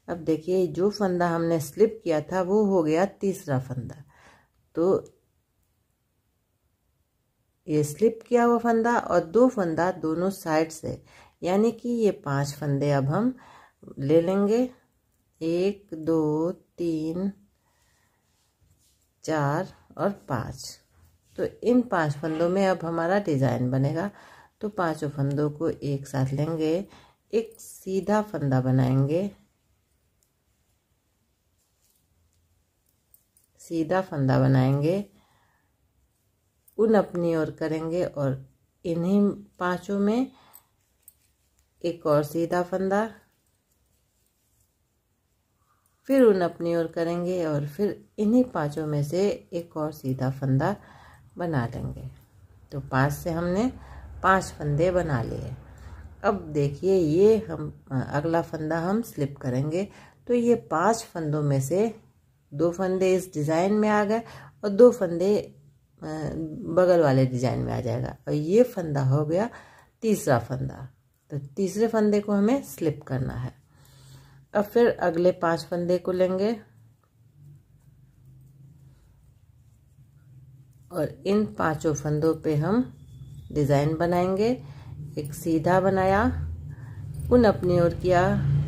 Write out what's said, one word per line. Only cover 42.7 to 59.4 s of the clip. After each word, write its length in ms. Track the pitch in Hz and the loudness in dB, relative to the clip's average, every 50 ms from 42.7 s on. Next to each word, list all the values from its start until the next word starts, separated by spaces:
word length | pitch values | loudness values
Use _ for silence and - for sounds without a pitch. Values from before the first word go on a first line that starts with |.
| 185 185 190 190 196 202 220 220 208 - _ _ _ _ _ _ _ _ _ _ _ _ _ _ _ _ _ _ _ _ _ _ _ _ _ _ _ _ _ _ _ _ _ _ _ _ _ _ _ _ _ _ _ _ _ _ _ _ _ _ _ _ _ _ _ _ _ - | -4 -4 -2 0 0 0 -2 -2 -8 -14 _ _ _ _ _ _ _ _ _ _ _ _ _ _ _ _ _ _ _ _ _ _ _ _ _ _ _ _ _ _ _ _ _ _ _ _ _ _ _ _ _ _ _ _ _ _ _ _ _ _ _ _ _ _ _ _ _ 2
फिर 140 | 269 269 | 6 8
उन 180 | 247 220 196 185 | 8 8 6 6
अपनी 340 | 175 165 - - 170 170 170 | 2 0 -2 -4 -2 -2 0
ओर 100 | 170 165 | 0 -2
करेंगे 580 | 165 - 175 165 170 170 175 175 180 185 180 165 | -2 -4 -4 -2 -2 -2 -2 -2 -2 -2 -2 -2
और 200 | 156 151 143 147 | -2 -2 -2 -4
फिर 380 | 147 - - 208 190 - - - _ _ - | -6 -4 -2 -2 -2 -2 -6 -12 _ _ -2
इन्हीं 260 | 214 208 240 254 247 | 0 4 4 4 2
पांचों 420 | 247 - 175 147 147 147 156 156 | 2 -2 -4 -4 -4 -4 -4 -4
में 160 | 151 151 147 147 | -2 -2 -2 -2
से 240 | 147 165 180 202 202 - - - _ | 0 0 0 0 0 -2 -4 -8 _
एक 240 | 185 170 170 - - | -10 -10 -10 -8 -8
और 160 | 160 151 156 | -6 -6 -6
सीधा 380 | 156 - - 131 131 131 131 131 | -6 -6 -6 -6 -4 -2 -2 -4
फंदा 460 | 135 - 139 131 131 135 160 185 208 - - - - - - - - - - - - 180 | -4 -2 0 0 2 2 2 0 -2 -4 -10 -18 -20 -20 -20 -20 -20 -20 -20 -18 -10 -6
बना 280 | 175 170 156 131 117 | -4 -2 -2 -2 -2
लेंगे। 440 | 113 117 120 127 127 127 135 131 131 - - - _ _ _ - - _ - - - | -2 -6 -8 -8 -10 -10 -10 -14 -16 -16 -20 -20 _ _ _ -20 -20 _ -20 -18 -12
तो 80 | 151 135 | -10 -10
पांच 320 | 131 - 135 131 135 147 | -8 -2 0 2 2 0
से 180 | 147 147 - 175 | 0 -4 -6 -6
हमने 420 | 160 165 175 175 180 196 240 254 247 - - - - - - - - - | -4 -2 -2 -2 0 0 0 -2 -4 -8 -14 -20 -20 -18 -18 -18 -8 0
पांच 220 | - 185 190 190 180 | 2 2 4 2 0
फंदे 460 | - - - 156 147 143 143 170 185 | -4 -8 -6 -4 -2 0 2 2 2
बना 320 | 175 180 165 160 139 117 | 2 0 0 0 -2 -2
लिए। 320 | 113 113 113 - - - - - - - - - - - - - - - - - 190 | -4 -4 -8 -8 -8 -10 -12 -14 -16 -20 -20 -20 -20 -18 -18 -18 -18 -20 -12 -4 -2
अब 160 | 202 208 185 170 156 | 0 0 -2 -4 -6
देखिए, 440 | 151 147 143 139 143 - - 190 196 | -2 -2 -2 -2 -2 -2 0 2 2
ये 400 | 185 170 151 151 180 202 214 220 208 | 2 2 2 4 4 6 6 4 4
हम, 460 | 208 170 160 143 151 147 - - - - | 0 -4 -8 -10 -10 -10 -12 -16 -12 -6
अगला 500 | 135 127 120 - - 147 151 165 165 170 | -4 -4 -4 -2 -4 -4 -2 0 0 -2
फंदा 360 | 165 165 170 156 156 156 160 165 | -2 -4 -6 -8 -4 -4 -2 -2
हम 220 | 165 185 202 226 | -2 -2 -2 -2
slip 340 | 233 - - 151 143 139 143 | -4 -6 -6 -6 -6 -6 -6
करेंगे, 500 | - | -8